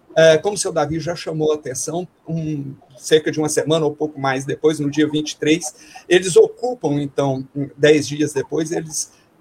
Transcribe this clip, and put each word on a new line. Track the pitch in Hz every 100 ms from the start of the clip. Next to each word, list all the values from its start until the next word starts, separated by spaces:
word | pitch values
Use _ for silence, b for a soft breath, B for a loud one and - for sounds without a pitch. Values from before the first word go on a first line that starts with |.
| _ 160
É, | 160 156
como | 202
o | 202
seu | 190
Davi | 165 143 160
já | 156
chamou | 170 180 160 156
a |
atenção, | 151 131 131 - 165 180 _ -
um, | 165 156 147 135 143 _ -
cerca | - 156 156
de | 151
uma | 151
semana | 147 143 160
ou | 147
pouco | 147 151 139
mais | 135 131
depois, | 135 - 151 151
no | 143
dia | 143 151
vinte | 151 151
e | -
três, | 147 165 - B B B -
eles | 180 185
ocupam, | 214 214 - 247 247 151 143
então, | 139 - 139 131 131 143 139 -
dez | 147 151
dias | 110 147 147
depois, | 135 127 147 156
eles, | 165 160 - - b b _